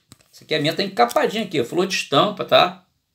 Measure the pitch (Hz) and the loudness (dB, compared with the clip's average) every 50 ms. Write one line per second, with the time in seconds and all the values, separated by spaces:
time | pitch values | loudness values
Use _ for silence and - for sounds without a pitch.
0 | _ _ - - _ _ _ - - - 151 151 143 156 170 - 196 196 - - | _ _ -20 -20 _ _ _ -20 -6 -4 -2 -2 0 -2 -2 -2 -4 -4 0 0
1 | - 349 - 320 277 208 175 220 220 190 - 143 120 - - 165 190 190 185 - | 0 2 2 0 0 0 -2 -4 -6 -2 -2 -4 -4 -2 -2 -2 -2 -2 -2 -6
2 | - - - 143 175 208 190 - 143 - 127 131 151 180 185 - _ _ _ _ | -4 0 2 2 2 2 -2 -6 0 2 4 4 4 4 0 -6 _ _ _ _
3 | _ _ _ | _ _ _